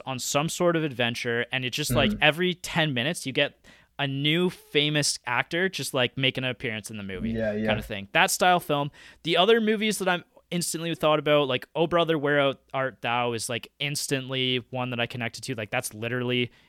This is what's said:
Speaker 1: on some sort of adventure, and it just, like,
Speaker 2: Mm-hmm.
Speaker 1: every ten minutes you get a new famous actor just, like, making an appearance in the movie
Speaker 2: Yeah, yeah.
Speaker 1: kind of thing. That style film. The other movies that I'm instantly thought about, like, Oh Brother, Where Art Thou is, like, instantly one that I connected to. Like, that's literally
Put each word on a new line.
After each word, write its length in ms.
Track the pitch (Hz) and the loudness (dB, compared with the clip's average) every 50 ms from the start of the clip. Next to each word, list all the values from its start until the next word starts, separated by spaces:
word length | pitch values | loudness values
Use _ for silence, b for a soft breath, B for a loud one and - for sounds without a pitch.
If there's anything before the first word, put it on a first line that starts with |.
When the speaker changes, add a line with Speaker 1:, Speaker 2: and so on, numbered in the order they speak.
| - | -6
Speaker 1:
on 140 | 135 131 123 | -8 -8 -6
some 320 | - - - 143 151 160 | -4 0 0 0 0 0
sort 260 | - - 180 175 170 | 0 2 2 4 4
of 80 | 165 156 | 2 0
adventure, 640 | 151 127 113 123 117 123 - - 123 117 120 120 - | -2 -2 0 0 0 0 -2 -2 -2 -2 -2 -2 -2
and 140 | - 131 127 | -2 -4 -2
it 60 | 123 | -2
just, 200 | - - 151 - | -4 -2 -2 0
like, 200 | 127 151 135 107 | 2 2 2 2
Speaker 2:
Mm-hmm. 120 | 107 107 | 2 2
Speaker 1:
every 300 | 139 151 147 165 180 180 170 | 4 4 4 4 0 -2 -2
ten 380 | - - - - 175 156 156 | -4 -6 -4 0 0 0 0
minutes 320 | 135 120 117 151 175 - - | 0 -2 -2 -2 -4 -6 -6
you 80 | 135 | -4
get 260 | 131 151 143 139 - _ b b b b b b b - | 0 0 0 -2 -2 _ b b b b b b b -6
a 40 | 143 139 | -4 -4
new 420 | 135 139 143 151 160 170 180 185 | -2 0 0 2 2 2 2 0
famous 680 | - - - - - 147 147 147 151 147 139 - - - - | -2 -6 -8 -2 0 2 2 2 2 2 0 0 -2 -4 -4
actor 420 | 123 123 175 160 - - 170 185 190 | -4 -2 -2 -2 -2 -2 0 0 0
just, 260 | 185 - 135 - - | -2 -4 -6 -4 0
like, 240 | 135 123 120 - 131 | 0 0 0 0 0
making 260 | 135 131 127 131 127 | 0 0 0 0 -4
an 60 | 127 | -4
appearance 400 | 123 - - 120 110 110 101 - | -4 -4 -6 -6 -6 -8 -10 -10
in 60 | 110 | -12
the 60 | 107 | -10
movie 280 | 98 95 95 90 - 113 | -10 -8 -6 -6 -4 -4
Speaker 2:
Yeah, 220 | 113 113 110 107 | -2 -2 -2 -2
yeah. 140 | 104 107 107 | -2 -2 0
Speaker 1:
kind 120 | 107 107 110 | 0 0 -2
of 80 | 107 | -2
thing. 220 | - 110 98 98 - | -6 -8 -8 -6 0
That 180 | - 160 185 190 | 2 2 2 2
style 300 | - - 196 180 180 170 | 2 2 4 4 4 4
film. 300 | - - 147 143 143 147 B B B B B B | 2 0 -2 -2 -2 -4 B B B B B B
The 140 | - 156 170 | -4 0 2
other 240 | 165 180 208 226 233 | 4 6 6 6 4
movies 380 | 220 214 220 202 220 214 196 - | 4 2 0 2 2 0 0 0
that 100 | 190 180 | 0 0
I'm 160 | 180 175 - _ _ - _ - | -2 -2 -4 _ _ -20 _ -6
instantly 440 | 175 175 165 - - 160 165 170 160 | -4 -4 -4 -4 -4 -4 -4 -4 -2
thought 240 | - - 151 156 156 | 2 4 4 4 4
about, 280 | 143 151 151 147 147 131 | 4 6 6 6 4 4
like, 180 | 127 127 - - - | 0 -2 -4 -4 -2
Oh 120 | 151 165 | 0 0
Brother, 320 | 151 175 170 170 156 165 151 | 2 4 2 4 4 2 2
Where 360 | 139 143 147 143 139 139 131 - _ _ - | 2 2 4 4 4 2 0 -2 _ _ -4
Art 260 | 135 135 131 98 - | -2 -2 -2 -4 -4
Thou 320 | - 120 117 123 123 120 | -4 -2 0 0 0 0
is, 160 | 117 113 - - | -2 -4 -4 -4
like, 200 | 120 113 - - _ - | -6 -6 -6 -8 _ -6
instantly 840 | 143 143 147 - - - 143 135 131 127 135 131 127 127 127 123 117 - | -6 -4 -4 -4 -4 -2 -2 -2 -4 -4 -4 -2 0 0 0 -2 -2 -4
one 200 | - 127 123 127 | -6 -6 -4 -4
that 80 | 123 117 | -2 -2
I 60 | 117 | -2
connected 360 | 117 - 123 117 117 - - - | -2 -4 -6 -8 -8 -8 -8 -8
to. 100 | - 127 | -8 -6
Like, 160 | 107 110 104 | -6 -6 -4
that's 240 | - 127 - - - | -4 -4 -4 -4 -8
literally 560 | 107 113 117 123 127 123 123 123 123 123 120 b b b | -8 -6 -4 -4 -2 -2 0 0 0 0 -2 b b b